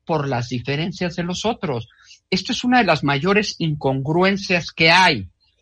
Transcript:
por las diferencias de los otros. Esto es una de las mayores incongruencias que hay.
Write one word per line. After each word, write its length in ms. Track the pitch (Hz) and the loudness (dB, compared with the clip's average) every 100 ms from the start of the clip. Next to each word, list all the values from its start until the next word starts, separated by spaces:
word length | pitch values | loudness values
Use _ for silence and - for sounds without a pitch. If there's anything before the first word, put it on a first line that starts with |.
| - | -4
por 200 | 156 139 | -2 0
las 220 | 120 120 | -4 -4
diferencias 680 | 127 127 143 175 - 180 175 | -6 -4 -4 -4 -4 -6 -4
de 80 | |
los 200 | 175 180 | -6 -4
otros. 440 | 214 - 151 120 - _ _ - - | -4 -4 -4 -6 -8 _ _ -18 -4
Esto 220 | 185 - | -4 -4
es 120 | 233 | -4
una 140 | 247 247 | 2 4
de 80 | 185 | 4
las 180 | 156 | 2
mayores 520 | 143 139 180 208 - - | 2 0 2 2 0 -4
incongruencias 1120 | 165 147 139 135 135 170 190 196 196 175 - | -4 -2 -2 -2 0 2 2 0 -2 -2 -2
que 180 | - 160 | 0 4
hay. 380 | 175 180 117 92 _ _ _ | 6 4 2 -6 _ _ _